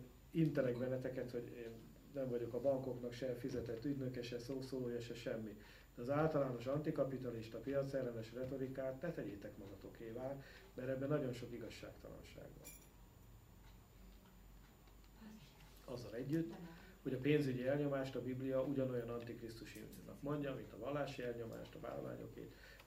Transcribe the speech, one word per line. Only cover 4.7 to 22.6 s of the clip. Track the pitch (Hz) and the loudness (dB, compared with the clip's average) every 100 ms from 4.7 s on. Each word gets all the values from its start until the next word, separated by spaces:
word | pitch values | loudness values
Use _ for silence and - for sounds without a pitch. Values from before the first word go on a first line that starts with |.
| 131 120 120 | 0 0 0
se | - | -2
semmi. | - - 113 107 104 - - - - | -4 -2 -2 -2 -6 -12 -16 -14 -4
De | |
az | 123 | 2
általános | 143 156 151 131 120 123 | 6 6 6 4 2 2
antikapitalista, | 147 156 143 131 127 123 113 110 113 | 2 4 4 4 2 -2 -2 -4 -4
piacellenes | 131 139 139 135 120 117 110 | 2 2 4 2 0 0 -4
retorikát | 120 131 135 131 131 131 131 | -4 -2 0 -2 0 -2 0
ne | 170 | -2
tegyétek | 156 123 - - - | -2 -2 -4 -8 -10
magatokévá, | 101 101 - - 113 117 131 139 - - - | -10 -10 -10 -8 -6 -2 -2 -4 -8 -14 -12
mert | - 127 | -4 0
ebben | 131 139 | 2 4
nagyon | 147 127 | 4 4
sok | - 117 | 0 -4
igazságtalanság | 120 107 - 107 - 107 107 - - - - | -6 -8 -8 -10 -10 -12 -12 -12 -12 -12 -12
van. | - - - - - - - - - - - - - - - - - - - - - - - - - - 220 - 143 - - - - | -14 -14 -16 -18 -18 -18 -18 -18 -18 -18 -16 -16 -18 -16 -16 -16 -18 -18 -18 -16 -18 -18 -18 -18 -18 -16 -14 -14 -14 -16 -16 -14 -8
Azzal | 123 120 113 | -6 -4 -4
együtt, | 139 160 165 - - - - - | 2 4 4 -2 -10 -12 -16 -6
hogy | 135 | 0
a | 127 | 4
pénzügyi | 143 147 135 123 127 | 8 8 8 4 4
elnyomást | 143 143 139 135 123 | 6 6 4 2 0
a | |
Biblia | 127 127 135 131 | 0 0 4 4
ugyanolyan | 147 135 127 123 113 | 6 6 4 4 2
antikrisztusinak | 120 117 - 113 - 104 107 107 - - - | -2 -4 -6 -6 -8 -8 -10 -10 -10 -12 -4
mondja, | 143 147 139 131 | 0 2 2 -2
mint | - | -4
a | 98 | -4
vallási | 123 147 135 135 | 0 2 2 0
elnyomást, | 123 117 113 117 113 - | 0 0 -2 -4 -8 -6
a | |
bálványokét. | 120 - - - - - - - | -4 -2 -2 -4 -6 -8 -10 -10